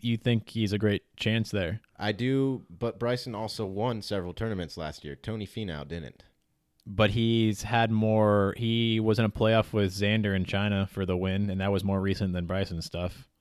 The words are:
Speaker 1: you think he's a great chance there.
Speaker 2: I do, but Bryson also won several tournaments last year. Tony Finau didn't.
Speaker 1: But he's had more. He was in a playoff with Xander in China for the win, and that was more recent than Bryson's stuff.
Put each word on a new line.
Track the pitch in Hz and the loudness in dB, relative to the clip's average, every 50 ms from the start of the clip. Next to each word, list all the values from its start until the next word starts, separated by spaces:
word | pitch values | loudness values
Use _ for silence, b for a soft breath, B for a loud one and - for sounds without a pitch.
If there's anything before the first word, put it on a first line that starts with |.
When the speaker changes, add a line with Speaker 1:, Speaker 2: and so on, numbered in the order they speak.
Speaker 1:
you | - 120 117 | -2 -2 -2
think | 110 - 123 120 110 - - | 0 2 2 2 0 0 -4
he's | - 117 110 98 | -2 0 0 0
a | 104 101 | 2 2
great | 110 104 104 - _ _ _ | 2 2 2 0 _ _ _
chance | - - 110 110 113 107 - | -4 -2 0 0 0 0 -2
there. | - 101 92 82 107 113 _ _ _ - | -2 -2 -2 -2 -4 -6 _ _ _ -6
Speaker 2:
I | - 107 | -4 -4
do, | 107 92 120 127 135 135 135 135 131 107 - - | -2 -2 0 0 0 2 0 0 -2 -4 -10 -14
but | 85 85 117 117 - 95 | -10 -6 -6 -6 -4 -4
Bryson | 120 120 123 123 - 127 113 | -2 -2 -2 -2 -4 -8 -8
also | 117 110 107 - - 107 | -6 -6 -6 -6 -6 -6
won | 95 95 101 110 127 117 107 | -6 -4 -2 -2 -2 -2 -4
several | 98 - 101 98 87 90 85 | -6 -4 -4 -4 -4 -4 -6
tournaments | - 113 113 107 92 87 78 - | -6 -4 -4 -4 -4 -6 -8 -8
last | 85 80 76 73 - - | -8 -8 -8 -10 -10 -12
year. | 73 69 | -12 -12
Tony | - - - 110 110 104 | -10 -8 -8 -8 -8 -8
Finau | - - 113 110 95 80 73 69 71 | -8 -8 -8 -8 -6 -8 -8 -8 -10
didn't. | 85 85 76 60 - _ - _ _ _ _ _ _ _ _ _ _ _ - - | -10 -10 -10 -12 -16 _ -20 _ _ _ _ _ _ _ _ _ _ _ -14 -6
Speaker 1:
But | 101 98 107 101 | 2 2 2 4
he's | 101 120 113 113 113 113 110 110 104 - - | 4 2 2 4 4 4 4 2 2 0 -4
had | 110 120 117 113 113 | 0 2 2 2 4
more. | 113 110 110 110 110 110 107 107 104 101 98 98 - | 4 2 4 4 4 4 6 6 6 6 4 2 0
He | - 117 113 113 117 117 117 110 110 | -2 0 0 2 2 2 2 2 2
was | 110 110 107 113 | 4 2 4 4
in | 113 | 2
a | 104 | 2
playoff | - - 113 110 113 110 104 - | 2 2 2 4 4 4 2 2
with | - 107 101 92 | 2 2 2 2
Xander | 92 98 101 101 107 110 104 101 98 | 0 0 2 2 2 2 2 2 0
in | 95 90 | 0 0
China | - - 98 101 104 104 98 98 | 0 -2 -2 0 0 0 0 0
for | 95 - 98 95 | -2 -2 -4 -2
the | 90 92 | 0 0
win, | 90 92 95 95 98 101 101 | 0 0 0 0 0 0 -2
and | 95 95 | -2 -2
that | 95 101 | 0 0
was | 101 95 | 0 0
more | 92 98 98 95 | 0 0 0 0
recent | 95 98 95 - 104 92 | 0 0 0 0 0 -2
than | 90 90 85 | -2 -2 -2
Bryson's | 85 92 95 95 - 87 82 80 | -2 -2 -2 -2 -4 -4 -8 -8
stuff. | - - 85 90 90 - - - _ _ _ | -8 -6 -6 -6 -6 -6 -10 -20 _ _ _